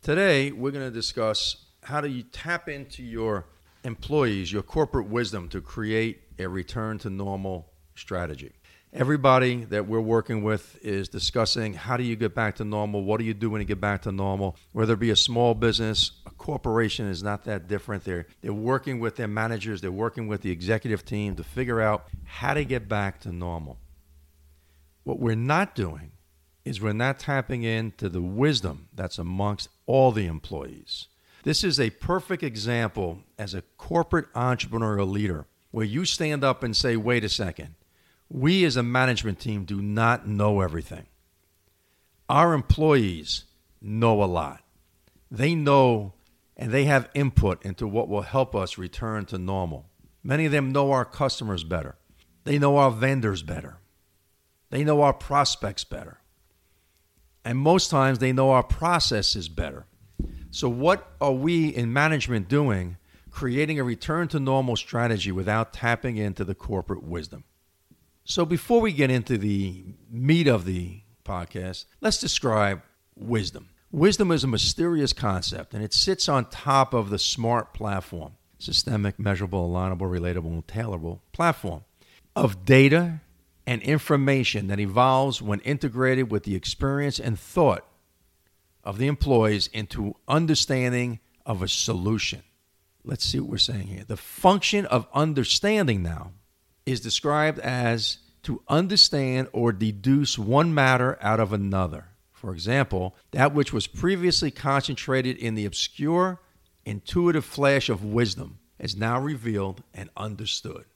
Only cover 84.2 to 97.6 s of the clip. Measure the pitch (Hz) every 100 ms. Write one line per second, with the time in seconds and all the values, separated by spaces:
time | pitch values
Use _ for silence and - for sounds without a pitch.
84.2 | 139 135 123 104 95 101 101 98 127 131
85.2 | 135 123 110 104 - 143 139 113 131 131
86.2 | 123 107 101 95 - - 139 139 143 -
87.2 | - 107 - - 147 90 - _ _ _
88.2 | _ _ _ _ _ _ - 101 135 147
89.2 | 139 123 110 104 - 110 101 - 101 -
90.2 | - 147 165 151 - 135 127 123 123 113
91.2 | _ _ - 101 92 - - 92 95 110
92.2 | - 69 - _ _ _ _ _ - -
93.2 | - 139 - - - 107 95 - 101 104
94.2 | - - 190 202 - 208 190 123 - 139
95.2 | 156 139 131 - 202 214 165 101 85 80
96.2 | 90 - _ _ _ _ - 123 113 -
97.2 | 147 151 156 151